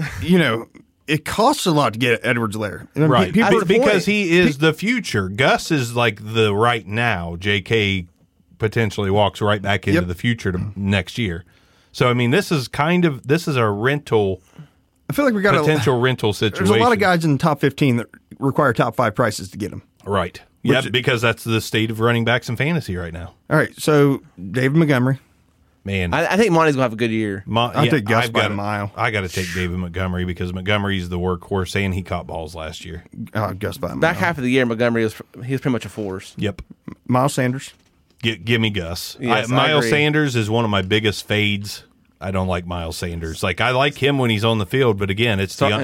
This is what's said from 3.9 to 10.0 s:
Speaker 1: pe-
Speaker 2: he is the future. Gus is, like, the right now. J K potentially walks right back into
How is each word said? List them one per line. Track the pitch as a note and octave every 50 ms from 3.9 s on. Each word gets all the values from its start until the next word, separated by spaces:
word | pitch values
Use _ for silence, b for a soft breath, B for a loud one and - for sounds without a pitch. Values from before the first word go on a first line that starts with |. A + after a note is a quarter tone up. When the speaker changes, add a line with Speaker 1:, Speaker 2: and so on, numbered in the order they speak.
| G#3+ F#3+ D3+
Speaker 1:
pe- | F#3+ G#3
Speaker 2:
he | G#3 G3+ E3+ E3+ F3+
is | F3+ E3 D3 C3+
the | D3+ D#3+ D3+
future. | - - G#3 B3+ B3 F#3+ - - G#2+ F#2+ F#2
Gus | G2 G2+ C3 D#3+ A3 A#3 - -
is, | E3+ D3 B2+ A#2 A#2+
like, | A#2+ A#2+ A#2 G#2+ G2+ G#2+
the | G#2+ A2+ A#2 A2 G#2+ G2+
right | G2+ A2+ A#2+ A#2+ A#2 G2
now. | F2+ G2+ A2+ A#2+ A#2+ A2 F2+ E2+ E2+ E2+ E2+
J | F#2 G#2 G2+ G2+
K | F2+ - A2+ A2+ G#2 G2 F#2+ F#2+ F2 F2 _ _ _ _ _ _ _ _ _ -
potentially | - G#2+ - A#2+ A#2 G#2 - - G#2 G2
walks | F#2+ G#2 G#2 G2 - - A2+
right | G#2 G#2 G#2+
back | F#2+ G2+ G2+ G2 -
into | G2 G2 -